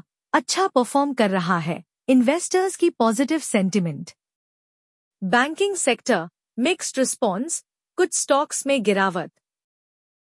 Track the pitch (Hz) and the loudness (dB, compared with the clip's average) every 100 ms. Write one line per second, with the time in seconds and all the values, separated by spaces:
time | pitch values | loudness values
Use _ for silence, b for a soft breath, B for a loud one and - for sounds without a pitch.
0 | - _ _ 302 - - 381 269 240 277 | -6 _ _ -2 -2 0 0 2 0 0
1 | 285 254 208 190 165 175 156 160 - _ | 0 0 0 0 0 -2 -2 -8 -10 _
2 | - 254 240 330 - 370 381 - 349 - | 2 4 4 2 0 0 0 0 0 2
3 | 226 220 277 320 - 214 190 202 170 139 | 0 2 0 -2 0 0 0 0 -2 -6
4 | 175 - _ _ _ _ _ _ _ _ | -12 -18 _ _ _ _ _ _ _ _
5 | _ - 190 240 285 320 403 370 262 226 | _ -8 0 2 2 0 -2 -2 -2 -2
6 | - 196 170 _ _ - 277 370 - - | 0 -2 -2 _ _ -4 -2 -2 -4 -2
7 | 254 - 220 185 311 - - _ _ - | -2 0 -2 -2 -4 -8 -12 _ _ -2
8 | 359 - - 277 302 - 277 277 202 196 | -2 -2 0 0 0 -4 -2 0 2 2
9 | 190 180 147 _ _ _ _ _ _ _ | 0 -2 -8 _ _ _ _ _ _ _
10 | _ _ | _ _